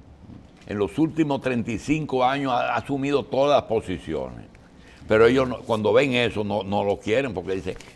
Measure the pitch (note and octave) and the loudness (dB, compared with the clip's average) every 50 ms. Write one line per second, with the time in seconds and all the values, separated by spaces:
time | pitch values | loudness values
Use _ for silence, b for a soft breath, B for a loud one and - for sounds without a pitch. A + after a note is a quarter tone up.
0 | - - - - - - - - - - - - - - G2 G#2 G2+ F#2+ - - | -20 -20 -20 -20 -20 -20 -20 -20 -20 -20 -20 -20 -12 -8 -4 -2 -2 -2 0 0
1 | D#3+ D#3+ - D3+ D#3+ - C#3 B2+ - B2+ B2 A#2+ G#2 A#2+ A#2 F2+ - - - D#3 | 0 0 2 0 0 0 0 -2 -2 -2 -2 -2 -2 -2 -6 -6 -2 -2 -2 -2
2 | D3+ C#3 - B2+ B2 B2+ C3+ C#3+ C#3+ C3+ B2 B2 B2 B2 B2 A#2 A2 - C#3 C#3 | -2 -2 0 2 2 2 2 0 -2 0 0 0 0 0 -2 -4 -2 -4 -4 -2
3 | C3+ C#3+ C#3+ C#3+ A2+ - - B2+ C#3 C#3+ C#3+ A#2+ G#2+ - A2 A2 - - F2+ D#2+ | -2 0 0 0 0 0 0 2 4 4 4 2 2 2 -2 -2 -2 -2 -6 -6
4 | - - D#2+ C#2+ C2 B1+ A#1+ A1+ G#1 - - b b b b b b b b b | -6 -6 -6 -6 -6 -6 -10 -14 -18 -20 -20 b b b b b b b b b
5 | b - G#2+ A2 A2+ A#2 B2+ C3+ C3 B2+ B2 - - - A#2 G#2+ G#2+ G#2+ G2+ B2 | b 2 4 6 8 6 6 4 2 0 -2 -8 -4 -4 -2 0 2 4 4 4
6 | C#3+ C#3+ B2 B2 A#2+ A2 - G#2 G#2+ G2+ G2+ G#2 G2 F#2+ G2+ G2+ G2+ G2+ G2 - | 4 4 2 0 0 0 0 -2 -4 -2 -2 -4 -2 -2 -2 0 0 0 -2 -2
7 | - G2+ G#2+ B2+ C#3 C3 F#2+ F#2 E2+ F#2 F#2+ F#2+ - F#2 - B B B B | 0 0 0 0 0 -2 -6 -6 -4 -4 -6 -4 -4 -6 -8 B B B B